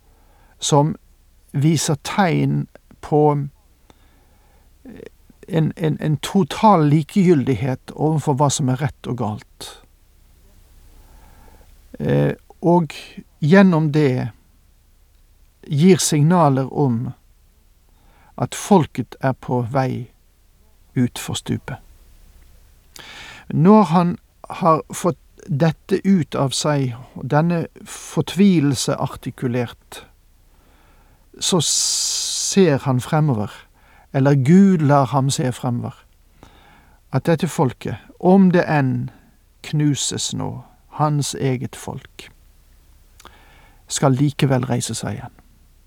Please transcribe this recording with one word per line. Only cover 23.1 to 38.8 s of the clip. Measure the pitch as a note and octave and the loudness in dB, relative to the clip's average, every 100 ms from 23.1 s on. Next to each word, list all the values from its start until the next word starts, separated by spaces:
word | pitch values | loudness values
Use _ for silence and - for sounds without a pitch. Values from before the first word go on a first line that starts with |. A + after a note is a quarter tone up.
| - - - - | -20 -20 -20 -6
Når | C3+ E3+ A3 E3 | 2 6 6 6
han | F3 F3 - _ _ - | 2 0 -2 _ _ -16
har | - F3 D#3 - | -2 2 2 -2
fått | - F3+ - _ _ - | -6 -4 -4 _ _ -6
dette | C3+ D#3+ - - G3 | 0 0 -2 -4 -2
ut | F#3+ F#3+ C#3+ B2+ | 2 2 0 -2
av | C3+ | -4
seg, | - D#3 D3 C3 A#2 - - | -2 -2 -2 -2 -6 -14 -14
og | B2+ | -2
denne | D3 E3+ E3+ - - - | 0 0 -2 -6 -12 -20
fortvilelse | - - E3+ - E3 G3+ E3+ C#3+ C3+ - C3+ | -18 -8 -4 -2 4 4 4 2 0 -2 -4
artikulert, | C3 - C3+ - B2+ B2 A#2 - - - - _ _ _ _ _ _ _ _ _ _ _ _ - | -6 -8 -14 -6 -4 -4 -6 -10 -20 -20 -20 _ _ _ _ _ _ _ _ _ _ _ _ -10
så | - F3+ | -2 -2
ser | - - - - - - - - - G3 F3+ C3+ | 0 -2 -2 -4 -4 -6 -6 -6 -2 2 4 2
han | C#3+ B2+ | 0 -2
fremover, | - D#3 D3+ A2 G2+ - - _ _ _ _ | 0 0 0 -2 -4 -10 -20 _ _ _ _
eller | C#3 C#3 | 0 2
Gud | C#3+ B2+ F#3 G3 F3+ | 2 6 6 6 4
lar | C#3+ C#3+ C3 | 2 2 2
ham | C#3 C3+ | 0 -2
se | D3 C3+ | -2 -4
fremover, | - B2+ A#2+ A2+ - _ _ _ _ - _ _ _ _ _ _ | -4 -6 -6 -8 -12 _ _ _ _ -20 _ _ _ _ _ _
at | C#3 - | -4 0
dette | E3 E3+ | -2 -2
folket, | - C3 - A2+ - - - | -2 -2 -2 -10 -10 -14 -4
om | F3+ G3 F#3 | 2 6 6
det | F3 - | 4 2
enn | D3+ | 0